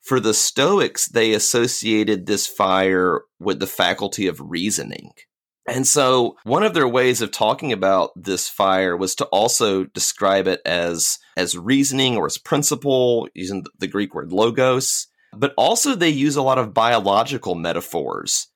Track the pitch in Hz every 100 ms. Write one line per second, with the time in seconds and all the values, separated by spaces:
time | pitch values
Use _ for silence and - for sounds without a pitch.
0 | - 131 110 107 - - 147 202 147 -
1 | - 117 113 107 - 123 117 - 110 107
2 | 107 104 95 101 - - 98 95 95 92
3 | 90 82 - _ 92 92 95 - 90 95
4 | - - 95 78 71 85 98 95 69 -
5 | - - - _ _ _ - 127 135 147
6 | 131 127 120 - 104 147 214 170 131 123
7 | 127 113 107 - 107 139 156 107 95 95
8 | - - 87 92 - - 98 95 95 87
9 | 92 - - 98 117 - 110 95 95 -
10 | - - 98 98 95 92 - 87 85 85
11 | - - _ - 87 90 92 135 139 135
12 | 131 113 78 - - 151 143 143 143 131
13 | 123 117 - - 92 98 - _ 95 101
14 | 101 80 80 92 113 117 127 131 127 -
15 | - _ _ 107 139 - 135 233 294 233
16 | 170 143 147 143 135 127 110 107 113 117
17 | 101 101 117 135 - 87 85 85 - 85
18 | 65 50 - - -